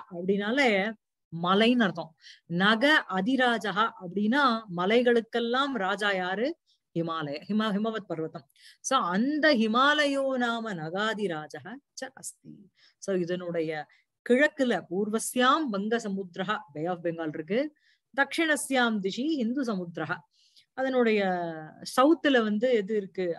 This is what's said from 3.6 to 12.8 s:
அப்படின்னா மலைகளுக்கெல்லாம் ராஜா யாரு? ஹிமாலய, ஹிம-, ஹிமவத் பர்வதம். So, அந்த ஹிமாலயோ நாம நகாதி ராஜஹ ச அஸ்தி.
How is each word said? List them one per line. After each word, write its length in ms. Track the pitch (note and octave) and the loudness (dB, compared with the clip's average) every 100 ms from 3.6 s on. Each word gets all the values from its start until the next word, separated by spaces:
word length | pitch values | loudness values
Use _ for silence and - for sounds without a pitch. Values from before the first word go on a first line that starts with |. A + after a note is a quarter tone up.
| G3+ F#3 A3 - | -2 0 0 -2
அப்படின்னா 640 | F#3 F#3+ G#3+ C4+ C#4 A3+ A3 F3 | -8 -2 0 2 2 0 -4 -4
மலைகளுக்கெல்லாம் 960 | F3+ A#3 A#3+ A#3 A3+ A#3 A#3 B3 C#4+ | 2 4 4 2 0 -4 -2 -2 -2
ராஜா 400 | B3+ F#3+ G3 G#3 | -2 -2 0 0
யாரு? 440 | F#3+ F3+ F#3+ C4 E4+ _ _ _ | 0 -2 -2 -4 -4 _ _ _
ஹிமாலய, 480 | E3 E3 D#3+ D3 D3 - | -6 -4 -4 -6 -8 -4
ஹிம-, 240 | G#3+ A3 | -2 0
ஹிமவத் 340 | G3 A3 A3 G3+ | -2 -2 -4 -6
பர்வதம். 420 | D#3+ D#3+ D#3+ - _ - - | -8 -8 -10 -20 _ -20 -12
So, 180 | - C4+ | -2 0
அந்த 560 | F#3 F#3 C4 D4+ D#4 | 2 0 0 2 4
ஹிமாலயோ 840 | B3+ A3 A3+ C#4 D4 C#4+ C#4 C4+ C4 | 4 4 4 4 4 2 0 -2 0
நாம 380 | A#3+ A#3 A3+ | -2 -2 -6
நகாதி 520 | F3 D#3 F#3 A3 G#3 G3+ | -2 2 2 2 0 -2
ராஜஹ 480 | D#3+ D3+ D3+ E3 C4 _ - | -4 -8 -14 -14 -16 _ -14
ச 60 | C4 | -14
அஸ்தி. 560 | - - - - D3+ F#3 _ | -12 -16 -16 -20 -20 -20 _